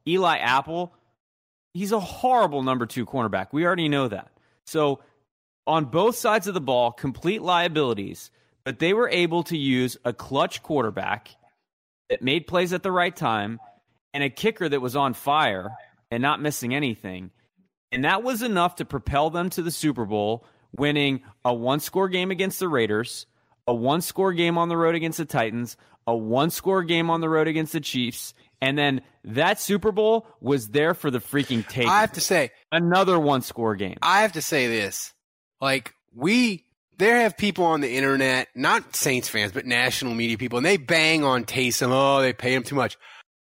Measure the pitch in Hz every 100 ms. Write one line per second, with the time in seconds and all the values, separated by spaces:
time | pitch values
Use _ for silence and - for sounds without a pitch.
0 | - 180 180 156 113 131 143 165 175 _
1 | _ _ _ _ _ _ _ 175 196 220
2 | 180 - 254 247 190 143 131 131 117 131
3 | 110 131 110 95 95 147 175 180 156 143
4 | 127 98 - _ _ _ - 160 147 135
5 | _ _ _ _ _ _ - 160 139 151
6 | 220 233 226 214 185 180 135 123 120 -
7 | 139 120 165 220 170 175 175 156 135 107
8 | 98 - - _ _ _ 131 127 165 214
9 | 240 175 175 170 160 165 139 127 127 -
10 | 120 117 - 135 185 - - 147 110 95
11 | 95 104 - _ _ _ _ _ _ _
12 | - - 127 160 - 175 180 180 196 180
13 | 175 - 143 110 104 113 - _ _ _
14 | _ 143 139 - 214 226 170 139 127 135
15 | 139 117 143 151 143 95 95 - - _
16 | - 117 135 151 147 139 123 135 143 107
17 | 98 92 92 _ _ _ _ _ _ 123
18 | 143 190 247 233 240 190 175 - 143 143
19 | - 139 156 170 180 - 170 - 156 123
20 | 104 107 104 117 - _ _ 110 147 147
21 | 143 131 - - 127 120 120 143 - 190
22 | 190 180 185 180 190 - 185 143 110 104
23 | 117 - - _ _ _ - 120 120 160
24 | 170 - 190 170 170 170 170 170 165 170
25 | 165 156 160 135 113 117 120 - _ _
26 | - 117 110 123 160 - 185 190 165 170
27 | 165 165 160 160 156 156 156 165 143 131
28 | 120 - - - _ - 131 143 143 131
29 | - _ - 113 170 208 - 202 214 202
30 | 214 226 - - 117 139 107 139 156 175
31 | 151 123 - 143 139 117 - 127 120 196
32 | 214 180 - 180 127 _ - 165 170 180
33 | 190 175 147 135 - - 113 98 95 92
34 | 165 190 214 160 - 151 123 113 98 -
35 | - _ _ _ _ - 135 135 127 _
36 | _ 117 151 240 240 180 _ _ _ -
37 | 202 240 226 - 208 185 170 156 139 127
38 | 135 135 131 127 127 127 147 220 - -
39 | 156 127 - 110 104 95 127 120 127 -
40 | 131 117 117 113 123 120 151 196 131 165
41 | 156 160 143 127 117 135 127 113 127 127
42 | 139 139 131 120 127 131 117 139 123 -
43 | - - - _ _